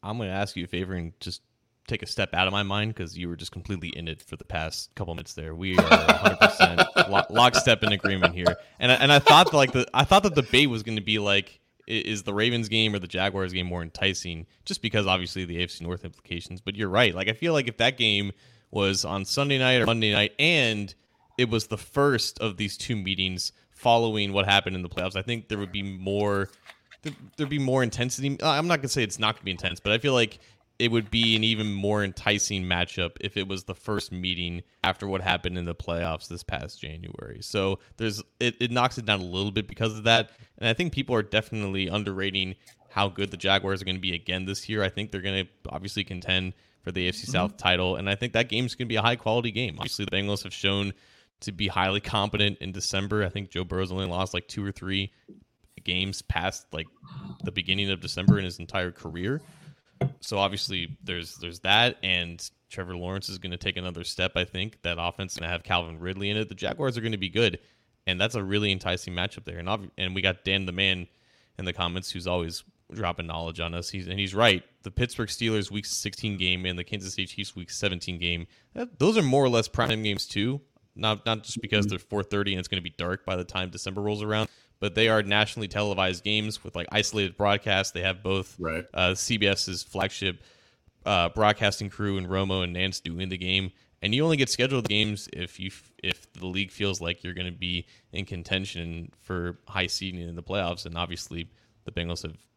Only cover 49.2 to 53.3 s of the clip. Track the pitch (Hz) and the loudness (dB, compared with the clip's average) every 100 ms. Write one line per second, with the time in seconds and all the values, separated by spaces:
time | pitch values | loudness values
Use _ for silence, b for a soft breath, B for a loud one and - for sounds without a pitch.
49.2 | - 113 120 104 120 73 - - 98 95 | 0 0 0 -2 -4 -4 -8 -6 -2 -2
50.2 | 101 101 98 - 98 98 101 95 b b | 0 -2 -6 -2 0 2 -2 -6 b b
51.2 | b _ - 92 101 92 95 101 - 110 | b _ -12 -4 -2 2 2 0 -2 -2
52.2 | 101 104 104 98 92 95 - 98 98 104 | 0 2 0 0 -10 -6 -4 -2 -2 0
53.2 | 95 | 0